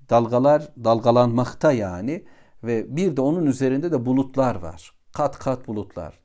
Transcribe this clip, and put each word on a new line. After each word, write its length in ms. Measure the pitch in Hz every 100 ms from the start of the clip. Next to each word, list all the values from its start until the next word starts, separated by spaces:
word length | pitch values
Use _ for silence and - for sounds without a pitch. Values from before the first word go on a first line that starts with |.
| -
dalgalar 600 | 117 117 123 139 151 151 -
dalgalanmakta 880 | 113 113 120 120 123 117 123 - 156
yani. 540 | 123 95 90 113 165 - - _ -
Ve 320 | 113 113 117 143
bir 220 | 190 135
de 40 |
onun 240 | 135 180 151
üzerinde 460 | 120 131 135 175
de 140 | 135 120
bulutlar 500 | 131 135 135 127 98
var. 360 | 87 87 - _ _
Kat 260 | - 143 -
kat 280 | 139 127 123
bulutlar. 520 | 104 95 - 80 -